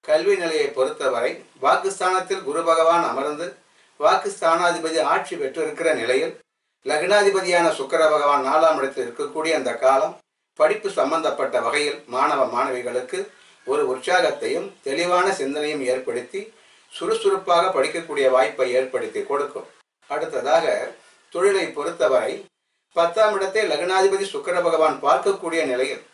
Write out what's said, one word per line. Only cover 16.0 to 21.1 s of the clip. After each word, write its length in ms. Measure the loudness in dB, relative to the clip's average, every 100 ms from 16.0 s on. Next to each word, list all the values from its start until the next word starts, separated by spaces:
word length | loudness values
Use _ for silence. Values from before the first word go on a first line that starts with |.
| -4 -8 -8 -12 -12 _ _ _ _
சுறுசுறுப்பாக 720 | -10 -4 0 0 -2 2 2 2 0
படிக்கக்கூடிய 520 | -2 -4 -6 2 4 4
வாய்ப்பை 340 | 2 0 0 0
ஏற்படுத்தி 440 | 0 -4 -4 -6
கொடுக்கும். 460 | -4 -4 -4 -8 -16 _ _ _ _
அடுத்ததாக, 580 | -6 -4 -4 2 2 2 -2 -4 -14 _